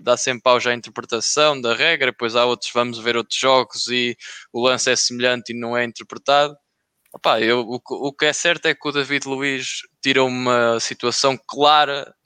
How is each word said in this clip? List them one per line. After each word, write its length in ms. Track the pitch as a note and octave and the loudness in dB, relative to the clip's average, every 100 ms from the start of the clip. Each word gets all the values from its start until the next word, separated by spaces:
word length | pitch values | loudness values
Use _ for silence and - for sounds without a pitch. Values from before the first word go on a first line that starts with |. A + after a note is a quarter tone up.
dá 140 | A#2+ A#2+ | 0 0
sempre 340 | C3+ A#2+ B2+ | 0 0 2
auge 200 | B2 A#2+ | 2 2
à 40 | |
interpretação 880 | A#2+ A2+ A#2+ A#2+ A#2 - D3+ D3+ C#3 | -4 -6 -12 -6 -4 -2 2 2 2
da 140 | A#2 | -2
regra, 360 | A#2 D#3+ D#3 B2+ | 0 0 2 -2
depois 240 | - A#2 | -2 -2
há 120 | A#2+ B2 | 2 2
outros, 240 | A#2+ - | 0 -2
vamos 260 | A#2+ A#2+ A#2 | -2 -2 -2
ver 180 | A#2 A#2 | -2 -2
outros 220 | A2 - | -2 0
jogos 480 | C3 C3 A2+ - A#2 | 4 4 2 -6 -4
e 280 | B2 A#2+ A2+ - - - | -2 -2 -4 -14 -20 -10
o 120 | A#2 | -2
lance 280 | B2+ B2 C3 | 0 2 0
é 60 | A#2+ | 0
semelhante 560 | - B2 B2 B2 A#2 | -2 0 0 0 -4
e 60 | A#2 | -8
não 180 | A#2 A#2+ | -4 -2
é 80 | |
interpretado. 720 | A#2+ - A2 A2+ - C#3+ D3 D3 _ _ _ _ _ | -4 -6 -16 -8 2 2 2 -4 _ _ _ _ _
Opa, 260 | - E3 A2+ | -4 0 2
eu, 180 | A2+ A#2+ | 2 0
o 180 | A2+ B2 | 0 -8
que, 140 | - | -8
o 200 | G2+ C#3 | -6 -6
que 100 | - | -2
é 80 | D3+ | -2
certo 320 | - E3+ D#3+ | 0 -2 0
é 100 | D#3+ | -2
que 140 | C#3+ D3+ | -2 -2
o 40 | |
David 360 | C#3+ C3 C#3 C#3 | -4 -2 -4 -4
Luiz 540 | C3+ C#3 C3 C3 - - - | -4 -4 -4 -6 -10 -14 -6
tira 220 | C#3 C3+ | 0 2
uma 560 | C3 B2+ B2+ A#2+ A#2 A2+ | 2 0 2 4 4 2
situação 580 | - B2 B2 - C#3 A#2+ - | -2 -4 -2 2 0 0 -8
clara 680 | B2+ D3 D3+ C#3+ C#3+ - _ | 2 4 4 2 -2 -8 _